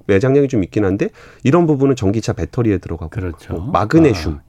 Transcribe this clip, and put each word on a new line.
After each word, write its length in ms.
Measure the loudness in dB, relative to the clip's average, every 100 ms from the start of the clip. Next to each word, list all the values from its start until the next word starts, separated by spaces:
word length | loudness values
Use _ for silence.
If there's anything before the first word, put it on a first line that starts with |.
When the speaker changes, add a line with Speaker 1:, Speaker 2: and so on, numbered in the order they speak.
| 0
Speaker 1:
매장량이 400 | 2 4 2 2
좀 140 | 0
있긴 220 | -2 -2
한데, 240 | 0 0 -2 -6 -20 -4
이런 240 | 2 4 4
부분은 300 | 2 0 0
전기차 380 | -2 -2 -4
배터리에 440 | -4 -6 -2 -2 -2
들어가고, 320 | -4 -10 -10
Speaker 2:
그렇죠. 440 | -8 -8 -10 -10
Speaker 1:
뭐 160 | -10 -4
마그네슘 600 | -2 2 4 4 2 -4
Speaker 2:
아, 60 | -8